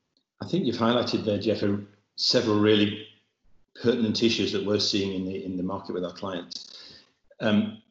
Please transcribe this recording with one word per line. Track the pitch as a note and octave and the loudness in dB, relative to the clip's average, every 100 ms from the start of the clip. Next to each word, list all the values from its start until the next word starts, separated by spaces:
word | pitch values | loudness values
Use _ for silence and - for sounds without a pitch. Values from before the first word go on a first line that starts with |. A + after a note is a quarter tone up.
| _ _ _ - | _ _ _ -12
I | - | -4
think | E3+ B2+ | -2 0
you've | A2 | 0
highlighted | A2+ A#2+ A2 A2 | 2 2 2 -2
there, | G#2 G#2 | 0 0
Jeff, | A2 G2+ | 0 0
a, | G#2 G2+ - - _ - | 0 -2 -6 -18 _ -4
several | - B2+ A2 G#2 | 0 2 4 4
really | G#2+ G#2+ G2+ - - _ _ _ _ - _ - | 6 6 4 0 -12 _ _ _ _ -20 _ -2
pertinent | A#2+ A#2+ G#2+ G2+ | 0 2 2 2
issues | A#2 A2+ G2 | 2 2 0
that | G2+ F#2+ | -2 0
we're | G#2 | 0
seeing | - G#2 G2 | 0 0 -2
in | F#2+ F#2 | -4 -4
the, | F#2+ - | -6 -6
in | F#2 | -6
the | |
market | F#2 G2 - | -4 -6 -6
with | F2+ | -6
our | F2 | -6
clients. | E2+ G2 F2+ F2 - - - - - _ _ _ - | -8 -8 -8 -10 -14 -16 -20 -20 -20 _ _ _ -4
Um, | A2+ G#2 - - _ | 2 2 2 -4 _